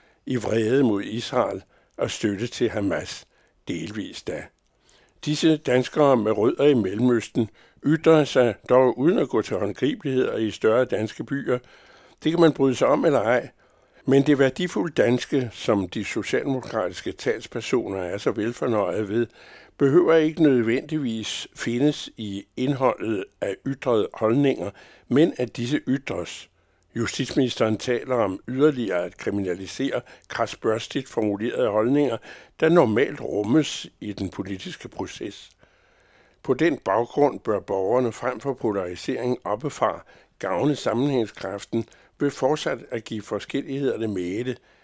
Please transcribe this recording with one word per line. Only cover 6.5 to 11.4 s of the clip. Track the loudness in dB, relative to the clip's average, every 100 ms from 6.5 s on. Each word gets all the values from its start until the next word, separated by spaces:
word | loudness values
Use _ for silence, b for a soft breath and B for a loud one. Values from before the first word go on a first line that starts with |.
| 4
i | 4
Mellemøsten | 4 2 0 2 2 0 -2 -4 b b b 0
ytrer | 2 6 6
sig | 6 4 2 2 2
dog | 4 6 4
uden | 2 2
at | 2
gå | 0
til | 0 -2
håndgribeligheder | -2 -2 -2 -2 -2 0 0 0
i | -4
større | 0 2 4 2
danske | 0 -4 -6
byer. | -6 -4